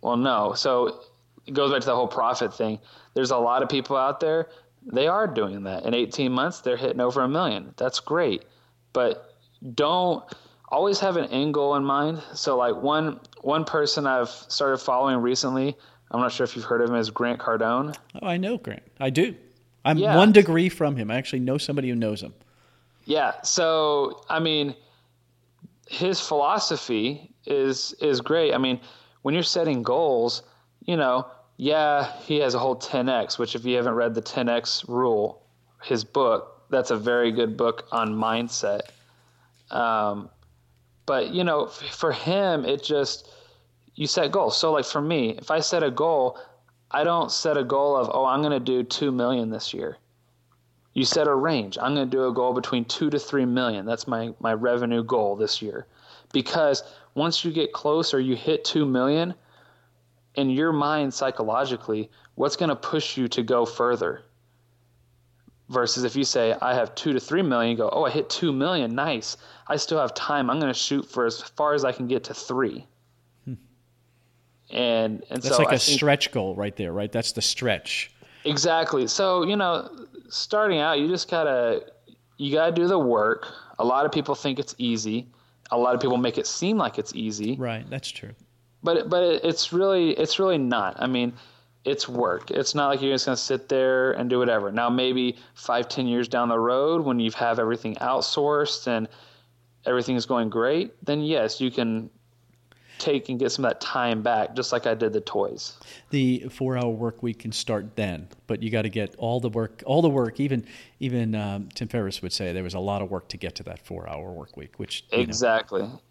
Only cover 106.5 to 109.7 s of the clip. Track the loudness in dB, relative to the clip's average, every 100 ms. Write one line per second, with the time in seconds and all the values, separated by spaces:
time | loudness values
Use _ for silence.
106.5 | -6 -4 -2 -2 -2 -4 -4 -6 -6 -8
107.5 | -8 -2 -2 -2 -4 -4 -4 -10 -20 -6
108.5 | -4 -2 0 0 -2 -6 -4 -4 -2 -2
109.5 | -2 -4